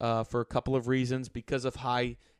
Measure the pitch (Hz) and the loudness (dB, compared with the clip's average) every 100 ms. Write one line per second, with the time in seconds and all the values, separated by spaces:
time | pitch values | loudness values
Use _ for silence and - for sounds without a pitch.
0 | 113 113 110 123 113 127 131 131 117 131 | 0 2 0 -2 0 -2 2 0 2 2
1 | 123 131 123 120 - 135 131 - 131 123 | 2 -2 -4 -10 -4 -2 -2 -2 0 0
2 | 123 120 _ | 0 -6 _